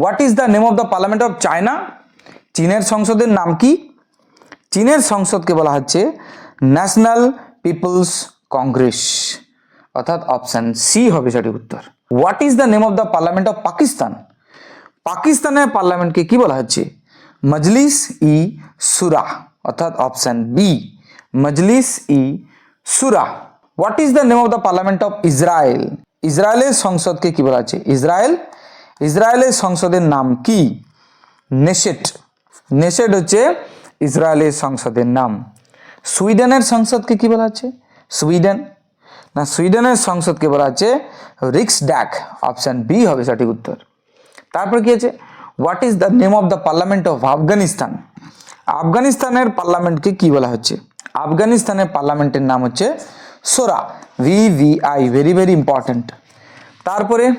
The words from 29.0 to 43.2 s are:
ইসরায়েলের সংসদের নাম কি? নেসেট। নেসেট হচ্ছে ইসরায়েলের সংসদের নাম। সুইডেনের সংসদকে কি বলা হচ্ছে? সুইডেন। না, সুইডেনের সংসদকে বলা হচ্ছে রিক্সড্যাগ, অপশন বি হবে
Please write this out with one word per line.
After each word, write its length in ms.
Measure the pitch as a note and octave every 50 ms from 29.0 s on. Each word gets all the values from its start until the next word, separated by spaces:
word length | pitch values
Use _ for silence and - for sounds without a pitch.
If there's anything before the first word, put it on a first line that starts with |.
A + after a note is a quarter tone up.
ইসরায়েলের 520 | D3 D3+ D3 G3 A3 A3+ B3 B3 C4 B3+
সংসদের 500 | - - G3+ F#3 F3+ E3 F#3+ F3 F3 F3+
নাম 400 | E3+ D3+ C#3+ C3+ C3 B2+ B2 B2
কি? 420 | - - A3 F#3+ D3 A2+ - - - _ _ _ _ _ _ _ _ _ _ _ _ -
নেসেট। 680 | C3 C3+ D3 F3+ F#3 - - G3 C#3 - - - - - _ _ _ _ _ _ _ - _ -
নেসেট 420 | C3+ C#3+ D#3+ - - B3+ A#3 G#3+ G3+
হচ্ছে 400 | F#3+ E3 F3 G3 G#3+ C4 E4 F4 - - - - - - - _ -
ইসরায়েলের 520 | D3+ C#3 B2+ D#3+ D#3+ D#3+ D#3 D3 D#3 D3+
সংসদের 540 | C#3+ - C#3+ C3+ C3 A#2 - B2 A2 A#2+ A#2+
নাম। 460 | B2 B2 C3 B2+ A2+ G#2 G2 A#2+ - - _ _ _ _ _ - - - _ -
সুইডেনের 560 | - - - F#3+ G#3+ G#3+ G#3+ B3+ B3 C4+ C4
সংসদকে 540 | A#3 - A#3+ A3+ A3 - B3+ A3 - - A3+
কি 140 | G3 A#3+ A3+
বলা 160 | A3+ A3 A3+
হচ্ছে? 260 | A3 A3 - B3+ B3+ B3 - _ _ _ _ _ -
সুইডেন। 540 | - - D3+ D#3 E3+ F3 E3 G3 G3 - - - - _ _ _ _ _ _ _ - - - _ -
না, 80 | C#3+ D3
সুইডেনের 520 | C#3+ - - E3+ F#3 G#3 A#3 A#3+ B3+ A#3+
সংসদকে 520 | - - G3 F3 F3 D#3+ F3+ D#3 - D#3 D3
বলা 160 | C#3+ C#3+ C#3
হচ্ছে 340 | C3+ B2+ - G3 A#3 B3+ D4+ - - - - - - _ -
রিক্সড্যাগ, 640 | C3 B2+ B2+ F3+ A#3 A3 - - C#3+ D3 D3+ B2+ G#2 F#2 - - - - - -
অপশন 400 | - B2+ B2 - - C#3 B2+ B2
বি 240 | A2 A2 F3 A#3 A#3
হবে 180 | F3+ C#3+ B2+